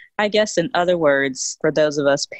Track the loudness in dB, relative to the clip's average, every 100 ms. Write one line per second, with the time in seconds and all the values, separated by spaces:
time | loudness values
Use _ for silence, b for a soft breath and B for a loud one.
0 | B -4 -2 0 0 -2 -2 0 0 2
1 | 2 2 0 -4 -10 -4 -2 2 0 2
2 | 0 0 -2